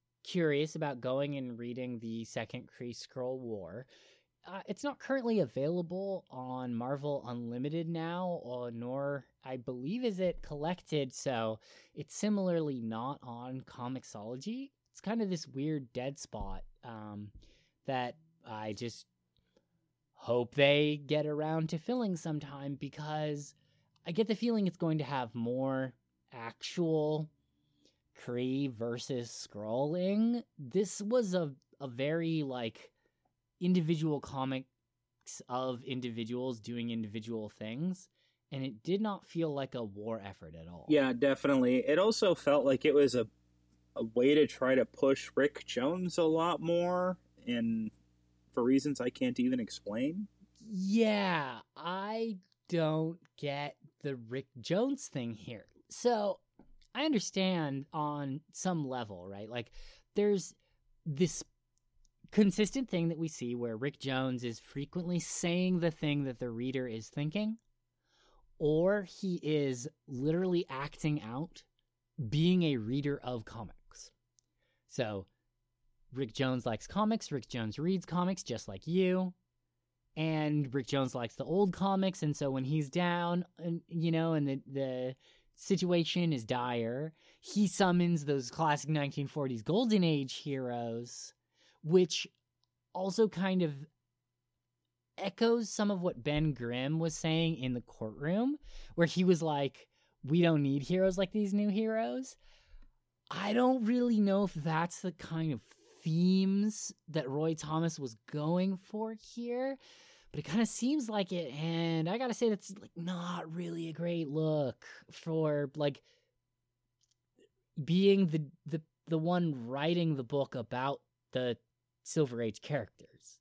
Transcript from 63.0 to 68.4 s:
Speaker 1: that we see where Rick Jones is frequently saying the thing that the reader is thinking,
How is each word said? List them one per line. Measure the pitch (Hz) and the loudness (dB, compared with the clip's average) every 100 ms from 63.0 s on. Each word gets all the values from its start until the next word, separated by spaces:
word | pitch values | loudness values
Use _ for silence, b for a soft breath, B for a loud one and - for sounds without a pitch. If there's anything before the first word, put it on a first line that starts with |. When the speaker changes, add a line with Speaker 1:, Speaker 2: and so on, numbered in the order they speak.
| 165 | 0
Speaker 1:
that | 160 | 0
we | 160 | -4
see | - 120 | -4 -4
where | 120 120 110 | -2 -4 -2
Rick | 139 - | -4 -4
Jones | 135 131 131 127 | -4 0 0 -2
is | 120 113 | -4 -8
frequently | - 143 147 180 175 175 | -10 -8 -6 -6 -2 -2
saying | - - 175 175 185 180 | -2 -2 0 2 2 2
the | 170 | 2
thing | 156 151 143 | 0 0 0
that | 135 117 | -2 -4
the | 123 | -6
reader | 113 127 131 127 | -4 -4 -2 -4
is | 113 110 | -6 -8
thinking, | - 151 202 214 226 _ _ _ _ _ _ _ _ | -4 -4 -2 -4 -6 _ _ _ _ _ _ _ _